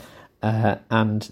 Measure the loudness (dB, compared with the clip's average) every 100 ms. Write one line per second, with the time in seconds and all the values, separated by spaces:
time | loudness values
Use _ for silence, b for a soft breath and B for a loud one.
0 | B B B _ -2 2 0 0 0 0
1 | 2 -2 -4